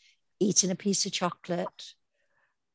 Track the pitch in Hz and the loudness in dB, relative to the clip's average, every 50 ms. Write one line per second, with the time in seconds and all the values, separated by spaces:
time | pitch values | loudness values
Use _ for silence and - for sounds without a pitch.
0 | _ _ _ _ _ _ _ - 185 208 175 - - 180 190 - - 202 190 - | _ _ _ _ _ _ _ 0 2 4 4 4 2 2 0 0 0 0 0 2
1 | - 196 - - 185 175 - - - - 170 175 - - - - - - - _ | 0 -2 -2 0 -2 -2 -2 -4 -6 -4 -2 -2 -2 -4 -8 -12 -16 -18 -18 _
2 | _ _ _ _ _ _ _ _ _ _ _ _ _ _ | _ _ _ _ _ _ _ _ _ _ _ _ _ _